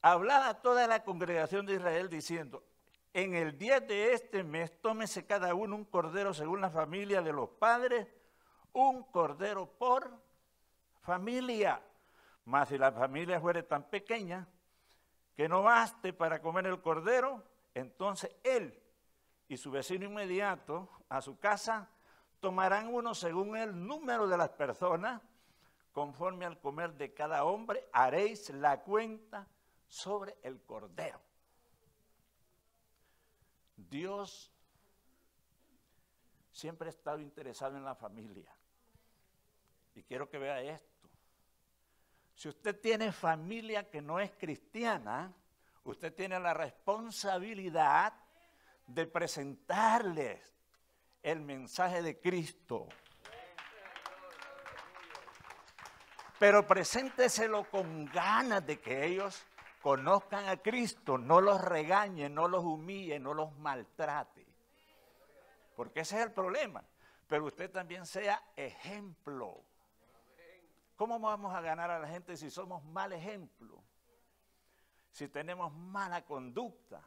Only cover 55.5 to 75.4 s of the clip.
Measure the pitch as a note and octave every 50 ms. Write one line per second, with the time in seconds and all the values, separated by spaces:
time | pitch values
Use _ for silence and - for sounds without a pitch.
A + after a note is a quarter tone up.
55.5 | - - - - - - - - - - - - - - - - - - G#3 G3+
56.5 | G3+ G#3 G3+ G3+ G3 F#3+ F3 - - A#3 C4+ C4 - - B3 B3 - G#3+ A3 A3
57.5 | A3 G#3 G3 - - G3 F#3 E3 D#3+ D#3+ D3+ C#3 C3+ F3 E3+ F#3+ G#3+ A3+ C4 B3+
58.5 | A3 G3 D#3+ C3+ D3+ - - A2+ B2+ C3+ C#3+ E3 F3+ F#3+ G3 G3+ F#3 - - -
59.5 | _ - - - - - - C#3+ C#3 C3 - D#3+ F#3+ G3+ - - - G3+ G3+ G3
60.5 | F#3+ F#3 - G#3 A3 B3 A#3+ G#3 - - - - C3+ B2+ A#2+ A#2+ D#3+ F3+ F#3+ G3+
61.5 | G3+ F#3+ F3+ F3+ F3+ D#3+ D3+ D#3 F3+ G3+ G#3 G3+ F#3+ D#3+ C#3+ C#3+ D3 D3 E3 F3
62.5 | F3+ F#3 F3 E3+ D#3 D#3 D#3 F3 G3 G3 F#3+ E3+ D3 D3 C3 C3+ D3+ D#3 D#3 D#3
63.5 | D3 C#3 D3+ D3+ C#3 B2+ A2 - _ - E3 D3+ D3 D3 C3 - _ - E2+ _
64.5 | _ _ _ _ _ _ _ _ _ _ _ _ _ _ - _ - - - -
65.5 | - _ _ _ _ - A#2+ - - D#3 D#3+ D#3+ G3 G#3+ A#3 A3+ - G3 F#3 F#3
66.5 | F#3 C#4 D4+ G#3+ D#3+ A2 - _ _ _ - - _ _ _ _ D#3 D3+ D#3 D3
67.5 | - - F3 F#3+ - F#3+ F3+ E3 F3 F#3 F3+ E3 - F#3+ G#3 G3+ G3+ A3 - -
68.5 | _ - C#3+ B2+ - - - - G3 G#3 G3+ G3 E3 _ _ D3 C#3+ C3 A#2 F#2+
69.5 | - - - _ _ _ _ _ _ _ _ _ _ _ _ _ _ _ - -
70.5 | - - _ _ _ _ _ _ _ _ G#3+ A3+ A#3 A#3 A3 G#3+ G#3+ G3+ G3+ G3
71.5 | F3+ F#3 E3 E3 D#3+ E3 E3+ F3 E3+ E3 D#3 D3 E3 F3 F3 - F3 D3 D3+ C#3+
72.5 | A#2 - F#3+ F3+ E3 D#3+ C#3 D3+ D#3+ F#3 G3 G3 F#3+ E3 D#3+ G3+ G#3+ G3+ F3 B2+
73.5 | _ _ A#2 G#2+ - F#2 F#2+ _ _ _ _ _ _ _ _ _ _ _ _ _
74.5 | _ _ _ _ _ _ _ _ _ _ _ _ _ - D3 C3+ - C#3+